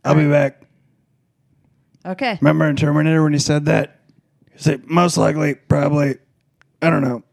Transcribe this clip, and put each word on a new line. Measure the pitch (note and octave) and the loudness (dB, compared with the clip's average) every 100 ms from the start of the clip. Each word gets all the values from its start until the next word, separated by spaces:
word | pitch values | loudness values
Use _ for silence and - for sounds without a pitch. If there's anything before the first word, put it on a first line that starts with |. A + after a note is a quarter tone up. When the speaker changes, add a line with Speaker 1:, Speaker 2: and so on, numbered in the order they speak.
Speaker 1:
I'll | C#3 | 2
be | D3+ | 2
Speaker 2:
All | D3 | 2
right. | D3 C#3 | 2 0
Speaker 1:
back. | - _ _ _ _ _ _ _ _ _ _ _ _ _ _ F3+ | -6 _ _ _ _ _ _ _ _ _ _ _ _ _ _ -14
Speaker 2:
Okay. | F#3 B3+ G3 | -6 -6 0
Speaker 1:
Remember | D3+ D#3 D#3 | 0 2 0
in | C#3 | 0
Terminator | D3+ D3 D#3 D#3+ | 0 0 2 2
when | D#3 | 2
he | D3 | 0
said | - D3 D3 | 0 -2 0
that? | D#3+ D3+ _ _ _ _ _ _ | -2 -2 _ _ _ _ _ _
He | _ | _
said, | D#3 C3 B2+ | -2 -2 -2
"Most | E3 F3 E3 | 0 0 0
likely, | D#3+ D3+ D3 | 0 0 -4
probably, | C3+ _ D3 C#3+ D3 C#3+ - _ _ _ _ _ _ | -6 _ -2 0 0 -2 -4 _ _ _ _ _ _
I | E3 | -2
don't | D#3 | 0
know. | B2+ A#2 _ | -2 -6 _